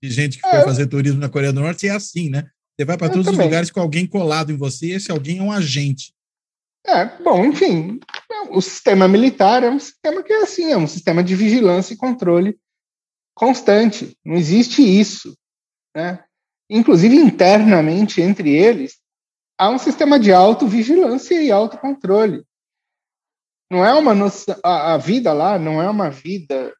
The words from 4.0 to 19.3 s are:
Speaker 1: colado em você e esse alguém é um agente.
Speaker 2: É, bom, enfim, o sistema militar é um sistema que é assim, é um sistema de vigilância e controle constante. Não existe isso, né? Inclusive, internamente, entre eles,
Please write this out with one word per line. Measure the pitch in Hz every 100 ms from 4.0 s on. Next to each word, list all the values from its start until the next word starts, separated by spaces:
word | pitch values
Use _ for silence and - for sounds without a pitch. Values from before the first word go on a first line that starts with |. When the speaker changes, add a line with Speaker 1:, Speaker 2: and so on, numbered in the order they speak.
| 185
Speaker 1:
colado | 202 165 156 151
em | 147
você | 139 131 165
e |
esse | 190 -
alguém | 160 135 185
é |
um | 196
agente. | 208 160 131 143 135 - _ _ _ _ _ _ _ -
Speaker 2:
É, | 311 220 -
bom, | 339 196
enfim, | 233 285 381 170 160 233 - - - 427 403
o | 185
sistema | 185 - - 196 190
militar | 196 262 - 196 247
é | 240
um | 277
sistema | - _ 311 349
que | -
é | 440
assim, | 403 - 320
é | 240
um | 156
sistema | - - 165
de | 180
vigilância | 185 214 240 208 180 190
e | 226
controle | 254 247 175 170 190 214 _ _ _ _ _ _ _
constante. | _ 233 262 - 202 226 214 - -
Não | - 170
existe | 156 202 240 -
isso, | 247 190 214 - - - _ _ _ _ _ 156
né? | 175 180 _ _ _ _ -
Inclusive, | 214 226 175 208 277
internamente, | 277 - 180 214 214 185 156 170 208 -
entre | 170 196 156
eles, | 147 208 214 135 - _ _ _